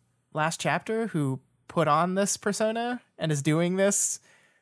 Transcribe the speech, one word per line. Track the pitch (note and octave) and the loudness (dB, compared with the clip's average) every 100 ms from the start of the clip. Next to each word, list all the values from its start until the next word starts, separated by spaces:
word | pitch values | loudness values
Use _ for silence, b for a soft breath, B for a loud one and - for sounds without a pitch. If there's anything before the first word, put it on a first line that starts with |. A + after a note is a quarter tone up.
| _ _ _ | _ _ _
last | D#3 D#3 - | -2 -2 0
chapter | D#3+ D#3+ - A3 A3+ | 0 0 -2 -4 -2
who | E3 C#3 C3 - _ - | -2 -2 -2 -8 _ -6
put | - D3+ | 0 2
on | D3+ F3 F#3+ | 4 2 0
this | G3+ - | 0 0
persona | G#3+ F#3+ A3 A3+ A#3+ B3 - - | -4 -2 -2 -2 -4 -6 -10 -6
and | D#3+ | -2
is | D3 | 0
doing | D3 D3+ F3 F#3 | 2 2 2 2
this, | G3 G3+ - - b b b b | 2 2 -2 -4 b b b b